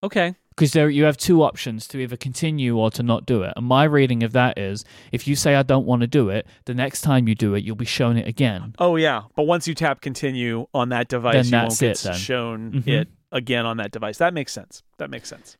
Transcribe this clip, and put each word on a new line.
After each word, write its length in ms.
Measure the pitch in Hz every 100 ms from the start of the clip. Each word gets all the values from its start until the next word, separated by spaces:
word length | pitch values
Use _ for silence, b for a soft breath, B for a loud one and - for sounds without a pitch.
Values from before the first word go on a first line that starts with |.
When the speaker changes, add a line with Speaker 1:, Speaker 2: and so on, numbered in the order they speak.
Speaker 1:
Okay. 320 | 202 202 175 180 _ -
Speaker 2:
'Cause 160 | 151
there, 160 | 160 151
you 160 | 143 151
have 100 | 143
two 240 | - 175
options 440 | 151 - - 110 -
to 100 | 139
either 180 | 127 120
continue 600 | 135 127 160 156 127 117
or 140 | 110
to 100 | -
not 240 | 120 113 -
do 160 | 120
it. 120 | 92 -
And 100 | 120
my 180 | 131 151
reading 360 | 147 135 120
of 120 | 117
that 240 | 127 123 -
is, 240 | 98 101 - B B
if 140 | 123 -
you 100 | 143
say, 200 | - 139
"I 80 |
don't 220 | 135 156 110
wanna 220 | 123 120
do 220 | 147 110
it," 160 | 101 - b -
the 80 |
next 280 | 123 135 -
time 260 | - 131 117
you 60 | 110
do 180 | 107 101
it, 80 |
you'll 140 | 98 110
be 80 | 117
shown 320 | - 120 117
it 100 | -
again. 480 | 113 135 98 107 107
Speaker 1:
Oh, 180 | 180 165
yeah. 260 | 156 120 110 -
But 80 |
once 220 | 151 175 165
you 60 |
tap 280 | 156 160 139
continue 680 | - 127 143 131 120 113 123
on 160 | 143 123
that 180 | 123 120
device, 260 | 123 120 117
Speaker 2:
Then 100 | 123
Speaker 1:
you 60 |
Speaker 2:
that's 180 | 120 117
Speaker 1:
won't 100 | 113
get 260 | 127 104 98
Speaker 2:
it 40 |
then. 80 | 90
Speaker 1:
shown 520 | 95 127 117 113 113
Speaker 2:
Mm-hmm. 160 | 135 123
Speaker 1:
it 180 | 117 170 _ _
again 340 | 127 120 120 117
on 120 | 113
that 140 | 107
device. 260 | 110 110 107
That 160 | 170
makes 180 | 175 135
sense. 320 | - 92 - _ _
That 120 | 143
makes 200 | 127 -
sense. 260 | 135 - _